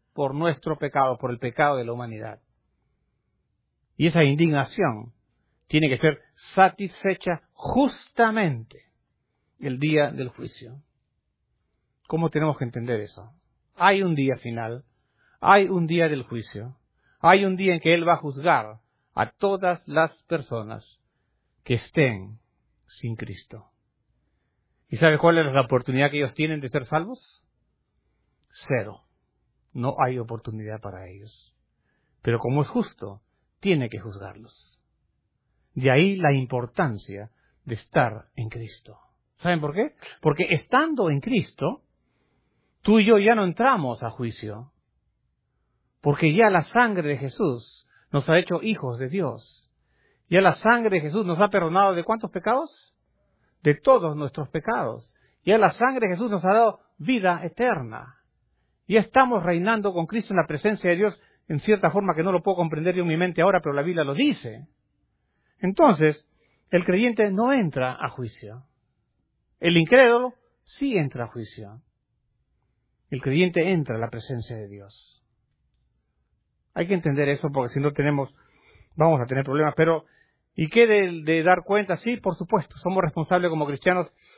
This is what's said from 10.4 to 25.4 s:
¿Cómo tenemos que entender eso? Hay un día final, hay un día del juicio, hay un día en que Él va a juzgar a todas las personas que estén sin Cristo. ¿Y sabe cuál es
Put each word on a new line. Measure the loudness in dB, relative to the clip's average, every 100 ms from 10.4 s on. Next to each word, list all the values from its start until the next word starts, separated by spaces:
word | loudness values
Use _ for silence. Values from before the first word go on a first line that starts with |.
| -16 -16 -20 -20 _ _ _ _ _ _ _ _ _ _ _ _ _
¿Cómo | -2 -2
tenemos | 0 0 -2
que |
entender | -6 -6 -4 -4
eso? | -6 -16 -20 _ _ _ _ 2
Hay | 2 4
un | 0 0
día | 0 -2
final, | -6 -8 -8 -10 -16 _ _ _ _ _
hay | 6 6 6
un | 0 0
día | 0 0
del | -2
juicio, | -8 -12 -12 -14 -16 -18 _ _ _ _
hay | 4 4 4
un | 0
día | 0
en | 0
que | 2
Él | 2 2
va |
a | 0
juzgar | -2 -4 2 2 0 -14 _ _ _
a | -6 -6
todas | _ -2 0 -2 -4 -2
las | 0 0 -4
personas | _ -8 -6 -10 -10 -14 -18 _ _ _ _ _ _ _
que | -4 -4
estén | -2 0 0 0 -10 -18 _ _ _ _ _
sin | -12 -10 -10
Cristo. | -12 -14 -18 -20 -20 _ _ _ _ _ _ _ _ _ _ _ _
¿Y | 2
sabe | 2 4
cuál | 4
es | 4